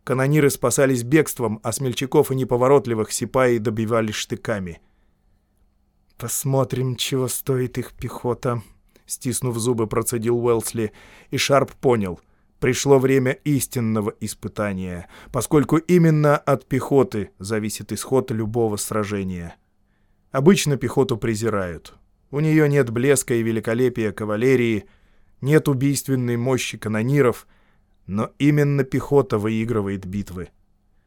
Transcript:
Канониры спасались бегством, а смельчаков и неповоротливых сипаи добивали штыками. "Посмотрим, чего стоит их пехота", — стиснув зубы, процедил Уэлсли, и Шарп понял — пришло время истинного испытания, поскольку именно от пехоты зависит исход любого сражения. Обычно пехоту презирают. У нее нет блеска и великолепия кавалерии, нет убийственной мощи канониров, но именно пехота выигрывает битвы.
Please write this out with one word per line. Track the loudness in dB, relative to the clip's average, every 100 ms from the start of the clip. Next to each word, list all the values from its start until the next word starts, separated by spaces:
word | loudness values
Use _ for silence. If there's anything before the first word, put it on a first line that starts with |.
Канониры | -4 -2 2 4 4
спасались | 2 0 2 2 2
бегством, | 2 2 2 -2 -4 -4
а | -6
смельчаков | -4 -4 -4 0 2 2
и |
неповоротливых | 0 -2 2 4 4 2 -2 -4
сипаи | -6 -2 2 2 2
добивали | -2 -4 -2 0 -2
штыками. | -4 -8 -8 -6 -6 -8 -14 _ _ _ _ _ _ _ _ _ _ _ _ _ -12
"Посмотрим, | -8 -6 -2 0 0 -2 -4 -4
чего | -4 -2 -2
стоит | -4 -4 -2 -2 -6
их | -10
пехота", — | -10 -12 -6 -6 -4 -2 -4 -6 _ _ _ -16
стиснув | -10 -6 -4 -4 -2
зубы, | -2 0 -2
процедил | -2 -4 -2 -2 0
Уэлсли, | 2 0 -2 -4 -6 -8 -20 -20 -8
и | -4
Шарп | 2 2 2
понял — | 0 2 2 0 -8 _ _ _ _
пришло | -2 0 4 4
время | 6 2 2
истинного | -2 -2 -2 -2 -4 -2 0 -2 -6
испытания, | -10 -10 -10 -6 -6 -6 -8 -10 -14 -20 -8
поскольку | -6 2 2 4 2
именно | 4 4 6 4 4 2
от | 2 -2 0
пехоты | -4 2 4 4 0 -8 -10
зависит | -6 -4 -4 -8 -10
исход | -10 -2 -2 0
любого | -4 -2 -2 -2 -2
сражения. | -4 -4 -4 -4 -6 -8 -10 -16 _ _ _ _ _ _ _
Обычно | 2 4 4 4 -2
пехоту | -2 0 0 0
презирают. | -4 -4 -2 -4 -4 -10 -16 -20 _ _ _
У | -2
нее | 2 4 4
нет | 4 0
блеска | 2 2 2 2
и | 0
великолепия | 0 -2 -2 0 0 0 -4
кавалерии, | -4 -4 0 2 2 2 -2 -6 _ _ _ _ _
нет | 2 2 2
убийственной | 0 0 -2 -2 -2 -2 -2
мощи | 0 -2 -2 -8
канониров, | -4 -2 0 2 2 0 -6 _ _ _ _ _ -8
но | -4 -4 0
именно | 2 2 2 0
пехота | -2 -4 0 2 2 0
выигрывает | 0 -2 -2 -2 -4 -6
битвы. | -8 -8 -8 -10 -14 _ _ _ _ _